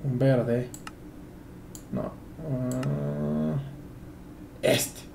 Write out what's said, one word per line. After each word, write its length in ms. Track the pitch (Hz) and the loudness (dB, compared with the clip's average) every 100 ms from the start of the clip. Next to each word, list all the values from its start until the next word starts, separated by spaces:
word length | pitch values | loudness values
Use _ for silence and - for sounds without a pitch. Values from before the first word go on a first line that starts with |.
Un 160 | 139 123 | 2 6
verde. 480 | 135 127 117 117 127 - - - - - - - - - - - - | 8 6 6 4 2 -6 -12 -12 -14 -14 -14 -14 -14 -14 -14 -14 -4
No. 200 | - - - - - 156 | -2 -2 -6 -14 -8 -2
Ah, 1080 | 131 127 127 139 143 143 147 147 151 - 139 - - - - - - - - - - | 0 2 2 0 2 0 0 2 2 2 2 -2 -10 -12 -12 -14 -14 -14 -14 -14 0
este. 400 | - - - - - | 4 4 2 -4 -14